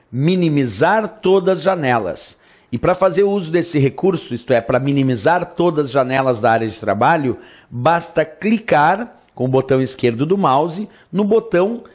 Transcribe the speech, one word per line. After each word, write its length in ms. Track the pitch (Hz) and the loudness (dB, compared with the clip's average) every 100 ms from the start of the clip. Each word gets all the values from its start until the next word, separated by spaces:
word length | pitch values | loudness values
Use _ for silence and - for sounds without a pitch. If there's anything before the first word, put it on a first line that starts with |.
| _ | _
minimizar 960 | 123 156 185 170 143 127 98 160 220 208 | -2 0 2 2 0 0 0 0 2 -2
todas 500 | - 185 196 185 180 | -4 0 2 2 0
as 60 | |
janelas. 760 | 180 180 135 120 92 - - - _ _ _ | 0 0 0 0 -2 -6 -12 -20 _ _ _
E 60 | 120 | -4
para 160 | 160 | -2
fazer 300 | 180 190 170 | 2 2 2
uso 260 | 202 202 160 | 2 0 -2
desse 300 | 170 165 151 | -2 0 0
recurso, 560 | 135 139 190 170 - 120 | 0 0 -2 -2 -4 -10
isto 180 | - | 0
é, 80 | 120 | 0
para 160 | - 127 | 2 0
minimizar 680 | 139 139 131 120 143 175 170 - | 0 0 0 0 0 0 -2 -2
todas 300 | 175 151 139 | 0 0 0
as 60 | |
janelas 480 | 135 127 135 135 117 | 0 0 0 0 0
da 120 | 117 | 2
área 160 | 113 113 | 2 0
de 100 | 104 | -4
trabalho, 640 | 104 98 131 165 131 - - - _ | -4 0 2 2 0 -6 -10 -20 _
basta 560 | 120 143 170 165 160 | -4 0 0 -2 -4
clicar 1000 | 151 - 202 226 - 151 151 196 240 - _ | -4 -4 -2 -2 0 2 2 0 -4 -14 _
com 120 | - 131 | -6 0
o 20 | |
botão 340 | 131 131 131 | 0 2 0
esquerdo 420 | 127 - 120 113 | 0 -2 -2 0
do 140 | 151 196 | 0 0
mouse 500 | 160 131 170 165 208 - _ | 2 2 0 -4 -12 -16 _
no 120 | 180 | -4
botão 600 | 208 226 226 175 196 233 - | 0 0 2 0 0 -2 -12